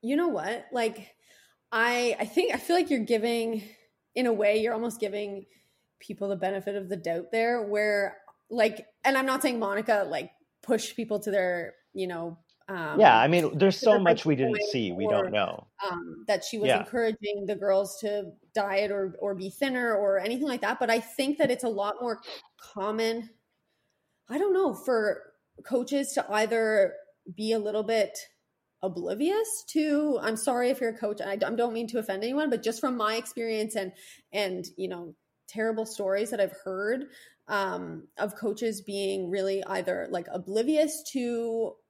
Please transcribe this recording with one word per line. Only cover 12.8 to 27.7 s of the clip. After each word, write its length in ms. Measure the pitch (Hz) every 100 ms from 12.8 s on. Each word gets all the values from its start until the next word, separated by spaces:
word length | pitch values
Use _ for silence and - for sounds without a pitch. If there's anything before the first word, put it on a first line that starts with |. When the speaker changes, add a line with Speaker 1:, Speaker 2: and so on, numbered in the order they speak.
| 160 -
Speaker 2:
Yeah, 160 | 202 113
I 100 | 135
mean, 300 | 175 156 151
there's 180 | 190 185
Speaker 1:
to 60 | 220
Speaker 2:
so 60 |
Speaker 1:
their 60 | 202
Speaker 2:
much 280 | 180 165 165
we 100 | 139
Speaker 1:
breaking 0 |
Speaker 2:
didn't 160 | 131
Speaker 1:
point 100 | 113
Speaker 2:
see. 300 | - 131 104
We 140 | 90 107
Speaker 1:
or, 80 |
Speaker 2:
don't 160 | 101 95
know. 380 | 104 95 - - _
Speaker 1:
um, 420 | 196 175 170 - -
that 160 | -
she 140 | - 220
was 100 | 202
Speaker 2:
Yeah. 100 | 214
Speaker 1:
encouraging 680 | 208 233 226 214 208 208 196
the 100 | 196
girls 420 | 196 190 196 -
to 320 | 214 208 185 - _
diet 360 | 220 202 196 202
or, 260 | 202 190 -
or 160 | 202
be 160 | 196 190
thinner 440 | - 277 254 240
or 240 | 214 202 196
anything 260 | 196 247 294
like 140 | 247
that. 180 | 202 247
But 120 | 226
I 100 | 233
think 380 | 220 - 269 294
that 120 | 285
it's 140 | 247
a 40 | 240
lot 280 | 202 202 208
more 200 | 240 220 - - - _
common, 720 | - 208 196 220 226 226 226 _ _ _ _ _ _ _ _ _ _
I 100 | 262
don't 140 | 403
know, 220 | 370 370
for 580 | 196 - 233 208 - - _ _ -
coaches 480 | - 240 247 285 277
to 180 | - -
either 640 | 214 220 226 220 214 185 - - _ -
be 180 | 170 220
a 60 | 226
little 240 | 208